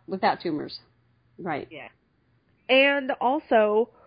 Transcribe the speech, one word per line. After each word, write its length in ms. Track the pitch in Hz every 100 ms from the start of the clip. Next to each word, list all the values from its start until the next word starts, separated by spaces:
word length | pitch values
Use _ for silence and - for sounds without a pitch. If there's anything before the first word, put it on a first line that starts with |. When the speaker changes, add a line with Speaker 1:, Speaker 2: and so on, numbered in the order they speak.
| -
Speaker 1:
without 340 | 190 202 143
tumors. 360 | 180 151 131 - _ _ _ _ _ -
Right. 280 | 175 143 -
Speaker 2:
Yeah. 160 | 147 117 _ _ _ _ _ _ _ -
Speaker 3:
And 420 | 262 277 285 262 -
also, 680 | 240 294 - 233 214 214 233 _